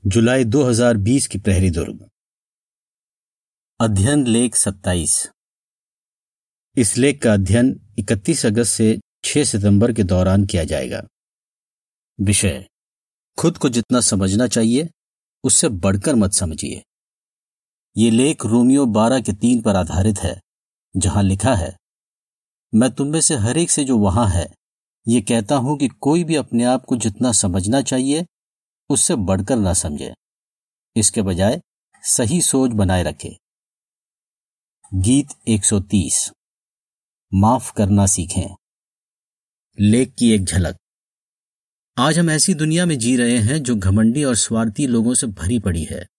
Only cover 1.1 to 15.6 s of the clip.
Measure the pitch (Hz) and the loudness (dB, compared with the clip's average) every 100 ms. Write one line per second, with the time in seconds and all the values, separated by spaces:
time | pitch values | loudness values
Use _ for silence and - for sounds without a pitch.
1.1 | 135 - 98 104 90 92 82 73 - - | 0 -2 -4 0 2 2 0 -6 -10 -18
2.1 | _ _ _ _ _ _ _ _ _ _ | _ _ _ _ _ _ _ _ _ _
3.1 | _ _ _ _ _ _ _ 117 98 107 | _ _ _ _ _ _ _ -2 2 2
4.1 | 147 123 113 123 - - 95 95 90 80 | 2 2 2 0 -2 -4 -4 -4 -2 -2
5.1 | - - _ _ _ _ _ _ _ _ | -4 -4 _ _ _ _ _ _ _ _
6.1 | _ _ _ _ _ _ - 113 - 135 | _ _ _ _ _ _ -2 0 2 0
7.1 | 143 123 104 92 113 127 - _ - 101 | 2 2 2 2 2 2 0 _ -10 -4
8.1 | 107 - 160 123 107 117 - 110 110 - | -4 -2 -2 0 0 -2 0 0 0 -6
9.1 | _ - 147 143 110 101 101 120 113 92 | _ -4 -2 0 0 2 4 2 0 0
10.1 | 90 92 98 98 90 78 76 64 - - | 2 2 2 2 -2 -2 -4 -6 -10 -12
11.1 | _ _ _ _ _ _ _ _ _ _ | _ _ _ _ _ _ _ _ _ _
12.1 | - 98 101 98 67 - _ _ _ _ | -6 -2 0 -2 -4 -12 _ _ _ _
13.1 | _ _ - 160 170 147 120 110 123 113 | _ _ -2 -2 0 -2 -2 0 0 0
14.1 | 101 95 101 123 120 113 120 165 _ _ | 0 0 0 0 0 0 0 -4 _ _
15.1 | _ _ _ 131 - | _ _ _ -2 0